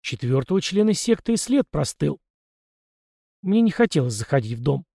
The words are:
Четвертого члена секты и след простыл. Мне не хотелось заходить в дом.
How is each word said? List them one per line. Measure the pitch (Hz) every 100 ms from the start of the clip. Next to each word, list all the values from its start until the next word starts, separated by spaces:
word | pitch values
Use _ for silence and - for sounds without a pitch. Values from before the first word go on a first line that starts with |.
Четвертого | - 117 123 131 131 190
члена | - 190 214
секты | 202 - 226 -
и | 226
след | - 277 -
простыл. | 151 131 - 147 139 _ _ _ _ _ _ _ _ _ _ _ _
Мне | 185 220
не | 226
хотелось | - 233 160 123
заходить | 107 113 143 110 117
в |
дом. | 127 139 -